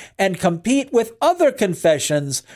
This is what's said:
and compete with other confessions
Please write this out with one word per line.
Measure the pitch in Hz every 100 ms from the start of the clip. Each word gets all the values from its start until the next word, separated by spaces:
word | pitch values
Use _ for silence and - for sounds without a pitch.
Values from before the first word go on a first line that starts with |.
| - -
and | 196 180
compete | 185 170 208 277 262
with | 233 226 -
other | 294 349 302
confessions | 254 202 170 165 147 - 147 143 131 -